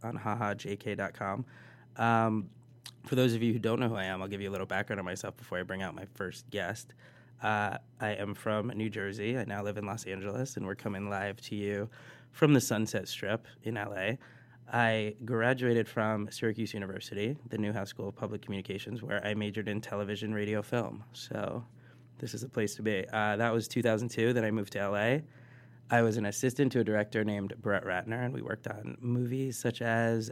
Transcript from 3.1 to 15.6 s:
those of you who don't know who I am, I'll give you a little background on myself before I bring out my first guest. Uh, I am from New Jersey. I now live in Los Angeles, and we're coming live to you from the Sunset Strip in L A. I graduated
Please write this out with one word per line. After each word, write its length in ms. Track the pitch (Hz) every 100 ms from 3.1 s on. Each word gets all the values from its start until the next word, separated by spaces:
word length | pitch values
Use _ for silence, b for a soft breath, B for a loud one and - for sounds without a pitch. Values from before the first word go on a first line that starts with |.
| 123
those 180 | 127
of 80 | 113
you 100 | 117
who 60 | 110
don't 220 | 110 117
know 80 | 123
who 80 | 110
I 80 |
am, 180 | 95 92
I'll 60 | 95
give 120 | 98
you 80 | 98
a 40 |
little 140 | 98 92
background 340 | 95 101 104
on 40 |
myself 320 | 90 92 101 -
before 220 | - 90
I 60 |
bring 180 | 90 95
out 100 | 95
my 120 | 85 98
first 340 | - 92 - -
guest. 440 | 101 87 110 - - B B B B
Uh, 340 | 107 107 104 - - -
I 100 | 107
am 220 | 101 101
from 360 | 98 110 107 110
New 200 | 104 110
Jersey. 480 | 107 98 104 104 127
I 80 |
now 200 | 98 101
live 120 | 101 104
in 100 | 104
Los 180 | 107
Angeles, 520 | - 95 101 107 131 -
and 80 |
we're 120 | 95 101
coming 340 | 110 98 101
live 300 | 101 101 98
to 160 | - 107
you 340 | 101 101 107 B B B B
from 220 | - 156
the 80 | 139
Sunset 480 | - 107 110 107 95
Strip 400 | - 98 113 - -
in 120 | 113 117
L 160 | 104 101
A. 220 | 95 131 B B B B -
I 440 | 120 117 110 107 107
graduated 640 | 117 120 117 127